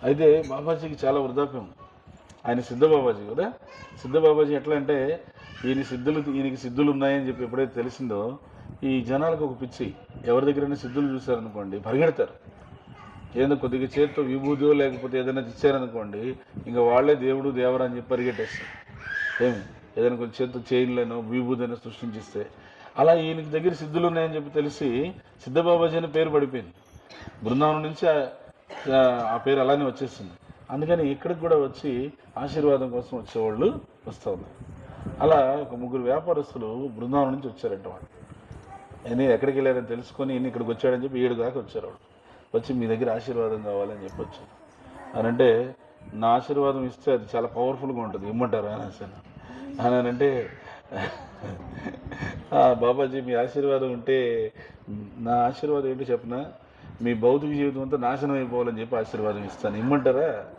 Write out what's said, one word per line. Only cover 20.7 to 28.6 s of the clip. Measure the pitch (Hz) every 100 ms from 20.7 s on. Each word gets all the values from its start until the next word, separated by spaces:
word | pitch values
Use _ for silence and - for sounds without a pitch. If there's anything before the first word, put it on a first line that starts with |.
| 123
చైన్లను | 127 123 117 117
విభూదైనా | 110 123 123 127 120 117
సృష్టించిస్తే. | 120 107 120 107 101 107 104 - - - - -
అలా | 147
ఈయనకి | 170 160 160 151
దగ్గర | 151 175
సిద్ధులు | 165 151 160 175
ఉన్నాయని | 165 160 156
చెప్పి | 143
తెలిసి | 151 147 143 143 120 165 185 - -
సిద్ధబాబాజీ | - 135 170 170 165 160
అని | 165
పేరు | 151 160
పడిపోయింది. | 147 139 127 92 - - - - - - -
బృందావనం | 110 127 151 156
నుంచి | 156 156 175
ఆ, | 151 127 - - -